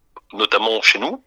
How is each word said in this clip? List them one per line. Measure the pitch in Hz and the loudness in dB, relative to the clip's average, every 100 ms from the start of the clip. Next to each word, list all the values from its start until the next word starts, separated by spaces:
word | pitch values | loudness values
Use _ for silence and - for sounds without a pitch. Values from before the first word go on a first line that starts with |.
| _ - _ | _ -20 _
notamment | 101 107 104 110 110 | -2 0 2 0 2
chez | - 104 | 2 2
nous, | 135 254 | -2 -8